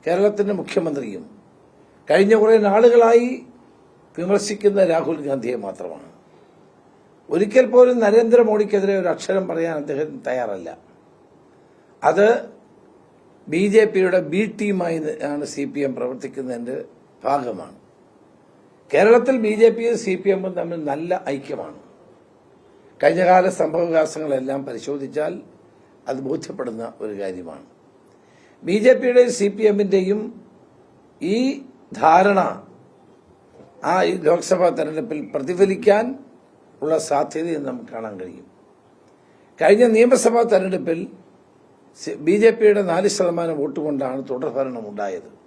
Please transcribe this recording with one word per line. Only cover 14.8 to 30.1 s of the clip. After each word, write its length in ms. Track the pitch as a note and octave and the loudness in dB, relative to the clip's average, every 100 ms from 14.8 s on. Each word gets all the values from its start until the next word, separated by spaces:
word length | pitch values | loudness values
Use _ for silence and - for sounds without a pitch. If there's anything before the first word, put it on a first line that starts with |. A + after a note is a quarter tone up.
| F3 E3 D3+ D3+ C#3+ | -2 -4 -6 -6 -6
ആണ് 140 | D3 C#3 | -6 -8
സി 100 | - C3+ | -8 -8
പി 60 | C#3+ C#3 | -4 -4
എം 60 | B2 | -4
പ്രവർത്തിക്കുന്നതിന്റെ 800 | B2 B2+ C3+ - B2+ A#2+ A#2+ C#3 - _ _ _ - | -8 -8 -12 -12 -10 -8 -8 -10 -12 _ _ _ -2
ഭാഗമാണ്. 520 | C#3 B2 G2 - - _ _ _ _ _ _ _ _ _ _ _ | -2 -2 -10 -14 -20 _ _ _ _ _ _ _ _ _ _ _
കേരളത്തിൽ 420 | C#3+ G3+ A#3 A#3+ C4 A3 | 2 6 4 4 0 0
ബി 80 | G#3+ | 4
ജെ 80 | A3+ A3 | 4 4
പിയും 180 | A#3 A#3 - | -2 -2 -4
സി 100 | F#3 | -4
പി 80 | G3 F#3+ | -2 -2
എമ്മും 180 | F#3+ F3+ | -2 -8
തമ്മിൽ 200 | E3+ E3+ D3 | -8 -8 -6
നല്ല 200 | C#3+ E3+ F3+ - C#3+ | -6 -4 -4 -4 -10
ഐക്യമാണ്. 440 | - C3 E2 - - _ _ _ _ _ _ _ _ _ _ _ | -8 -12 -12 -16 -20 _ _ _ _ _ _ _ _ _ _ _
കഴിഞ്ഞകാല 460 | D3 E3 F3+ F#3 F#3 F#3 | 0 2 4 4 4 0
സംഭവവികാസങ്ങളെല്ലാം 1000 | D#3 D#3+ E3+ E3 D#3 D#3+ D#3 C3+ C3 C#3 C#3 | -2 -2 0 0 0 -4 -4 -4 -4 -8 -8
പരിശോധിച്ചാൽ 680 | A#2 - C#3+ C3+ C3 D3+ F3+ - _ _ _ _ _ - | -12 -8 -8 -8 -6 -6 -8 -16 _ _ _ _ _ -10
അത് 100 | C3 C3+ | -8 -6
ബോധ്യപ്പെടുന്ന 560 | D#3+ - G#2 B2 A2 A#2 A2+ | -8 -10 -12 -10 -10 -12 -12
ഒരു 100 | G#2+ G2+ | -12 -10
കാര്യമാണ്. 440 | F#2+ F#2 E2+ C#2+ - _ _ _ _ _ _ _ _ _ - | -10 -10 -14 -18 -20 _ _ _ _ _ _ _ _ _ -4
ബി 100 | G3+ A3+ | 0 4
ജെ 80 | B3+ | 4
പിയുടെയും 320 | B3+ B3 B3 - | 4 4 4 2
സി 80 | G3+ G3+ | -2 2
പി 80 | A3 | 0
എമ്മിന്റെയും 480 | G3+ G3+ G3 F#3 | 2 0 0 0